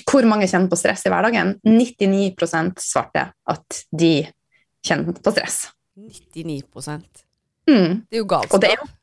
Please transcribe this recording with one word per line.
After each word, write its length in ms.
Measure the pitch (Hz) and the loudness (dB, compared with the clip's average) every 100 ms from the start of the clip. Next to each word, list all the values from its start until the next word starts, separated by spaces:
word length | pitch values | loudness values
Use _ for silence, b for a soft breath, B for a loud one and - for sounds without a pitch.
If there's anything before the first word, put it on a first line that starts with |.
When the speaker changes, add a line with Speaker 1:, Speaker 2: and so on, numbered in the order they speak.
Speaker 1:
hvor 240 | - 277 226 | 0 4 4
mange 160 | 214 185 | 2 0
kjenner 180 | 180 185 | 0 0
på 80 | 170 | 0
stress 300 | - 202 190 | -2 -2 -2
i 60 | |
hverdagen. 400 | 180 220 220 180 196 | 0 0 0 -2 0
Nittini 680 | 220 226 247 - 196 196 196 190 | 2 4 2 0 0 0 -2 -2
prosent 460 | 170 160 175 185 | -4 -2 -4 -6
svarte 460 | - 131 - 151 180 _ - | -6 -4 -4 -6 -6 _ -8
at 340 | 151 _ - - | -8 _ -16 -12
de 240 | 156 165 147 160 _ _ _ _ _ | 0 2 2 -2 _ _ _ _ _
kjenner 320 | - 147 165 - | -4 -4 -4 -4
på 160 | 214 | -4
stress. 300 | 220 - - - _ _ 196 | -2 -4 -8 -10 _ _ -20
Speaker 2:
Nittini 640 | 220 - _ 165 165 139 - | -20 -20 _ -14 -10 -10 -12
prosent? 560 | - 147 151 - _ _ _ _ _ - | -16 -12 -14 -16 _ _ _ _ _ 2
Speaker 1:
Mm. 360 | 240 170 208 | 4 4 0
Speaker 2:
Det 140 | - 226 | -4 -6
er 20 | |
jo 80 | 202 | -2
galskap. 260 | 156 123 196 | -2 2 2
Speaker 1:
Og 20 | |
det 140 | 214 | 2
er 60 | 220 | 0
jo 60 | 285 - | -6 -20